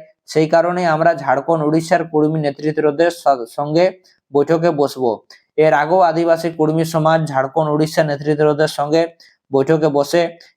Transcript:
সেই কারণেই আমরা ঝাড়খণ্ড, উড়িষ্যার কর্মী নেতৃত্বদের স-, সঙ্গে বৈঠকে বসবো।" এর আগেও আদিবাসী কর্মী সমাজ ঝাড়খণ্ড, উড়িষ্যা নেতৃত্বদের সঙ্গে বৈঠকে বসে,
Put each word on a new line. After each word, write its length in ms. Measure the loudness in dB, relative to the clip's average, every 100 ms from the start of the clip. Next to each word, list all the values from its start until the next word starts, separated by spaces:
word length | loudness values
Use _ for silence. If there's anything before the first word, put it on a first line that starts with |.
| -14 _ -4
সেই 220 | -2 2
কারণেই 380 | 2 2 0 0
আমরা 260 | 2 0 0
ঝাড়খণ্ড, 460 | -2 -2 0 0
উড়িষ্যার 400 | 0 0 0 -2
কর্মী 360 | 0 0 0 0
নেতৃত্বদের 680 | -4 -4 -6 -2 -2 0 -2
স-, 360 | 0 -2 -2 -4
সঙ্গে 360 | -8 -2 0 0 -2 _ _ _
বৈঠকে 380 | -2 2 2 0
বসবো।" 400 | 0 -2 -2 -4 -4 _ -20 _ 0
এর 180 | 2
আগেও 260 | 2 2 2
আদিবাসী 500 | 2 2 0 0 -2
কর্মী 360 | -2 0 0 -2
সমাজ 340 | 0 2 0 0
ঝাড়খণ্ড, 420 | -2 -2 -2 0
উড়িষ্যা 320 | 0 0 0
নেতৃত্বদের 640 | -2 -2 -2 0 2 2 -2
সঙ্গে 340 | -2 0 0 0 -6 -20 _ -2
বৈঠকে 360 | 0 2 2 2
বসে, 340 | 0 0 0 -2 -8 -20